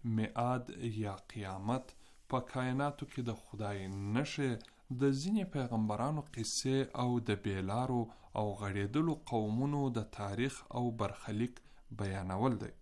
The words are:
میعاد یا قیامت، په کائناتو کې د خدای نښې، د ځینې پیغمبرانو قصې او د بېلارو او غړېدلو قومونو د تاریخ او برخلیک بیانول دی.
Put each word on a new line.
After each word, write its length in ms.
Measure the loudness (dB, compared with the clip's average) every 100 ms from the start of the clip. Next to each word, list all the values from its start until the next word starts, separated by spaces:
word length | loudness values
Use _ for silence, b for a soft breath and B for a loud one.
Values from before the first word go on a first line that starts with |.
| 2 2
میعاد 460 | 2 0 2 0 -2 -6 -4 -2
یا 160 | -2 -4 -10
قیامت، 540 | -8 -6 -4 0 0 -2 -18 b b -2
په 80 | -2 0
کائناتو 520 | -2 0 2 0 -2 -6
کې 100 | -4 -2
د 20 | -4
خدای 380 | -8 -6 -4 -2 -4
نښې، 640 | -4 0 2 0 0 0 0 B B B 2
د 20 | 4 4
ځینې 240 | 2 2 2 -2
پیغمبرانو 640 | 0 2 2 2 0 -2 -4
قصې 440 | -4 -2 0 2 2 2 0
او 80 | 2 2 2
د 20 | 0
بېلارو 580 | 0 0 0 0 2 2 0 B B -2
او 80 | -2 0
غړېدلو 540 | -2 0 2 2 2 2 0
قومونو 500 | 0 2 2 2 2 2 0
د 20 | -4 -6
تاریخ 340 | -4 0 0 -2 -6 -2
او 80 | -2 0
برخلیک 520 | -4 -4 -4 0 0 -2 b b b -4
بیانول 540 | -2 -2 -2 2 2 2
دی. 100 | -4 -10